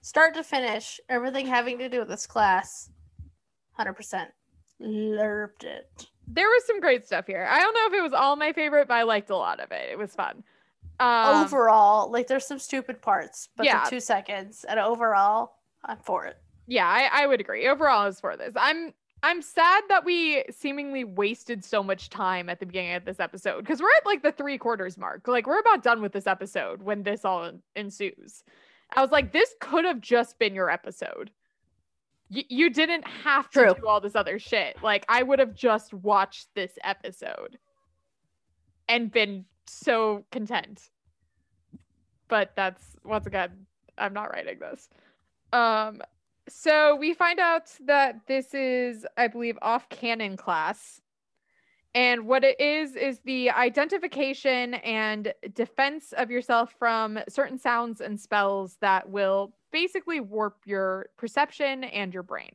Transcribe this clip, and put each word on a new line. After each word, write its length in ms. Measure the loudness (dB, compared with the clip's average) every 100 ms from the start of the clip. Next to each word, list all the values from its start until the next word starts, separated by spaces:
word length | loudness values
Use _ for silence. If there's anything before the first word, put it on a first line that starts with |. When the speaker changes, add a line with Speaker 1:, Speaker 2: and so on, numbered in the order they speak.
Speaker 1:
Start 320 | -2 4 4
to 100 | 2
finish, 560 | -4 -2 -2 -4 -8 -18 -4
everything 400 | -4 -2 -4 0
having 300 | 0 0 -6
to 80 | -4
do 120 | -4
with 100 | -4
this 180 | -8 -6
class, 600 | 2 4 4 0 -16 -20 _ -20 -20 -20 _ _ _ _
hundred 220 | -8 -8
percent. 380 | -8 -10 -10 -10 _ _ _ _ _
Loved 840 | -8 -4 -2 -2 -2 -2 -8 _
it. 440 | -14 -14 -18 -20 -20 _ -6
Speaker 2:
There 200 | 2 6
was 160 | 4 4
some 160 | 0
great 240 | 2 2 0
stuff 180 | -4 -4
here. 200 | -6 2
I 120 | 4
don't 120 | 4
know 120 | 2 2
if 60 |
it 100 | 2
was 80 | 0
all 220 | 2 2 2
my 160 | 0
favorite, 380 | 0 2 2 4
but 60 | 2
I 80 |
liked 260 | 2 0 0
a 80 | -4
lot 240 | -2 -6
of 100 | -8
it. 180 | -8 -8
It 80 | -10
was 160 | -10
fun. 300 | -6 -8 -8 -20 _ _ _ -20 0
Um, 440 | 2 4 6 6 4
Speaker 1:
Overall, 680 | 4 6 8 8 6 2
like, 160 | -2 0
there's 180 | -2 -4
some 140 | -12
stupid 420 | -6 -6 -6 -8
parts, 480 | 0 0 -2 -14 -16 0
but 100 | 2
Speaker 2:
Yeah. 180 | 2
Speaker 1:
the 60 | 0
two 100 | -4
seconds, 640 | -2 -2 -2 -10 -10 -16 -4
and 140 | -2
overall, 760 | 0 0 2 4 4 2 -2 _ _ _ -14
I'm 120 | -12
for 280 | -6 -6 -6
it. 120 | -14 _ _ -4
Speaker 2:
Yeah, 200 | 0 4
I, 360 | 4 4 2
I 40 | 2
would 120 | 0
agree. 260 | -2 -2 0
Overall, 340 | 2 4 4
I 40 | 2
was 140 | -2
for 180 | -8 -6
this. 160 | -8 0
I'm, 380 | 0 0 -6 _ _ _
I'm 180 | -2 -2
sad 420 | -4 2 6 4 4
that 160 | 2 2
we 380 | 0 2 0 -2
seemingly 520 | -8 -6 -6 -6 -6
wasted 600 | -6 -2 -2 -2 -8 -10 -2
so 160 | -2
much 280 | -2 -4 -6
time 380 | -4 -2 -2 -6
at 120 | -10
the 60 | -8
beginning 280 | -6 -6
of 120 | -6 -8
this 140 | -6
episode, 460 | -8 -6 -6 -6 -6
'cause 160 | -2
we're 80 | 4 4
at, 80 | 4
like, 160 | 0
the 100 | 0
three 240 | -2 -8 -4
quarters 400 | -4 -4 -6 -8
mark. 300 | -10 -8 -2
Like, 200 | -2 0
we're 120 | 2
about 220 | 4 4
done 180 | 4 2
with 100 | 0
this 140 | -4 -2
episode 540 | -4 -4 -6 -6 -8
when 200 | -6 -4
this 200 | -4 -4 -2
all 200 | -4 -6
en-, 180 | -14 _ -12
ensues. 680 | -12 -8 -8 -8 -20 -20 _ _ _ _ _ 0
I 60 |
was 100 | 4
like, 200 | 2 2
"This 240 | 2 2 0
could 260 | -2 0 2
have 140 | -2
just 380 | 2 2 2 -2
been 160 | -2
your 160 | 0 -2
episode. 600 | -2 -6 -12 -12 -10 -14 _ _ _ _ _ _ _ _ _ _
Y-, 160 | -12 -8
you 220 | 0 0
didn't 380 | 2 0 0 -6
have 420 | -6 0 0 2
to 140 | 6 6
Speaker 1:
True. 80 |
Speaker 2:
do 140 | 6 2
all 120 | 0
this 160 | 2 -2
other 220 | -2 -6
shit." 440 | -2 -2 -2 -2
Like, 200 | 0 0 2
I 140 | 0
would 160 | 4 2
have 160 | 2 2
just 360 | 2 2 -2 -8
watched 580 | 2 2 2 -6 -12
this 240 | -8 -8 -6
episode 760 | -6 -6 -8 -12 -12 -12 -14 -18 _ _ _ _ _ _ _ _ _ _ _ _ -2
and 240 | -2 0
been 340 | 0 0 -4 -14 _ -20
so 600 | -6 0 2 0 -2 _
content. 600 | -10 -4 -6 -6 -20 _ _ _ _ _ _ _ _ _ -20 _ _ _ _ _
But 280 | 0 0 -2
that's, 400 | -4 -4 -20 -20
once 220 | -6 -6 -4
again, 400 | -6 -6 -8 -20 _ _ -8
I'm 160 | -6
not 180 | -6 -10
writing 280 | -10 -10 -12
this. 300 | -14 -14 _ _ _ _ _ _ _
Um, 480 | 0 2 0 -4 -10 -20 _ _ _ -20
so 480 | -4 2 6 6 4
we 180 | 0
find 260 | 0 0 2
out 320 | 2 2 -4 -12 2
that 420 | 4 4 -2 -4
this 260 | -4 -2
is, 540 | -4 -2 0 -2 -6 -12 -2
I 100 | -2
believe, 300 | 0 -6 -4
off 260 | -2 -2 -4
canon 460 | -8 -6 -4 -4 -6
class. 640 | -4 -2 -2 -6 -14 -20 _ _ _ _ _ _ _ _ _ 0
And 300 | 2 2 2
what 180 | 2
it 160 | 2 0
is, 360 | 0 0 -4 -4
is 240 | -4 -4
the 320 | -6 -2 0
identification 1200 | 2 0 0 -2 -2 -4 -4 -4 -2 -2 0 -2
and 580 | -6 -6 -4 -2 -4 -6 -8 -12
defense 580 | -6 -6 0 -2 -2 -10 -6
of 140 | -2
yourself 420 | -4 0 0 0 _
from 400 | 0 0 -2 -4 -6
certain 300 | -4 -4 -2
sounds 420 | 0 0 -2 -8
and 180 | -8 -10
spells 580 | -2 0 2 0 -6 -2
that 260 | 0 0 0
will 440 | -2 0 0 -2 _ _
basically 480 | -2 -2 -4 -6 -6
warp 380 | -6 -4 -4 _ -8
your 440 | -4 -2 -4 -10 _
perception 640 | -4 0 0 0 -4 -2
and 280 | -8 -6 -6
your 100 | -8
brain. 280 | -10 -12 -14